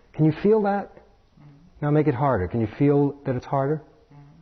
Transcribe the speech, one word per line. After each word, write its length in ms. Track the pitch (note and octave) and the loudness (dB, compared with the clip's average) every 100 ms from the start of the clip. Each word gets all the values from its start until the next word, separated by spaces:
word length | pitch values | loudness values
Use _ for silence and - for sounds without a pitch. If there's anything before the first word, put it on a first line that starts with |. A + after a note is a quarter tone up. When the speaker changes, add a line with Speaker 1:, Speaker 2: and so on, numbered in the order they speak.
| _ | _
Speaker 1:
Can 120 | - D#3 | 0 0
you 60 | |
feel 300 | D3+ G3+ A3 | 2 2 2
that? 300 | G3+ G3+ - | 2 -2 -6
Speaker 2:
Mm-hmm. 560 | - - _ _ _ - - - - | -14 -20 _ _ _ -20 -20 -20 -8
Speaker 1:
Now 100 | D3 | 0
make 160 | D3 D3+ | 0 2
it 60 | |
harder. 340 | A#2+ C#3+ A2+ F2+ | 0 0 0 -2
Can 140 | A#2 | -4
you 60 | A2 - | -4 0
feel 380 | C#3+ C#3+ C#3+ - - | 2 4 2 -2 -6
that 100 | B2+ | -8
it's 100 | - | -4
harder? 360 | C#3+ C#3 D#3 - _ _ | -4 -2 -4 -8 _ _
Speaker 2:
Mm-hmm. 80 | C#3+ C#3+ D#3+ | -20 -20 -20